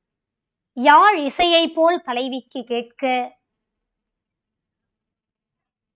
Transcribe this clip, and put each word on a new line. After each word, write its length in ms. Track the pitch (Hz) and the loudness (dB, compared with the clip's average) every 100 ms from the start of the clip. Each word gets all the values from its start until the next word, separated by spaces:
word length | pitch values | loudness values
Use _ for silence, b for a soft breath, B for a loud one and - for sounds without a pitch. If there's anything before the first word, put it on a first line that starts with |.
| _ _ _ _ _ _ _ - | _ _ _ _ _ _ _ -2
யாழ் 400 | 277 302 403 370 | 4 6 4 2
இசையை 540 | 285 - 349 330 330 | -4 -2 0 2 0
போல் 300 | 330 330 349 | 0 0 0
தலைவிக்கு 640 | 302 247 262 254 - 269 | -6 -8 -8 -10 -12 -14
கேட்க, 720 | 233 233 233 - 269 254 247 - _ _ _ _ _ _ _ _ _ _ _ _ _ _ _ _ _ _ _ _ _ _ _ _ _ | -10 -10 -10 -8 -6 -6 -8 -14 _ _ _ _ _ _ _ _ _ _ _ _ _ _ _ _ _ _ _ _ _ _ _ _ _